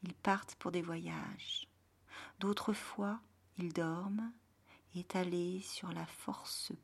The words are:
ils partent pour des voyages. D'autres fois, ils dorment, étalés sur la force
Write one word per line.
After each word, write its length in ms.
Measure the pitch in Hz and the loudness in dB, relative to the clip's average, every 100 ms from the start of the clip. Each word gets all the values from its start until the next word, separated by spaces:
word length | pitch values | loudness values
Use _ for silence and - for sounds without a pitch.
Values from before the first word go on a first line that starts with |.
ils 100 | 180 | -6
partent 400 | - - 196 - - | 0 4 4 2 -4
pour 160 | 175 | 2
des 120 | 175 | 2
voyages. 840 | 170 165 170 160 - - - - - _ _ _ - - - - | 2 -2 -2 -4 -4 -6 -2 -4 -4 _ _ _ -16 -14 -14 0
D'autres 340 | 196 202 - | 2 4 2
fois, 460 | 208 - - 202 226 - - - - | 0 -2 -2 0 -2 -8 -20 -12 -2
ils 160 | 175 | 0
dorment, 580 | 170 165 165 196 208 226 240 _ _ - - _ | 2 2 2 0 0 -2 -6 _ _ -20 -20 _
étalés 680 | 175 175 190 180 175 175 185 | -8 0 2 4 4 2 0
sur 300 | - - 180 | -4 -6 -4
la 140 | 170 165 | -4 -4
force 680 | - - - - - - - | -4 -4 -4 -4 -6 -4 -8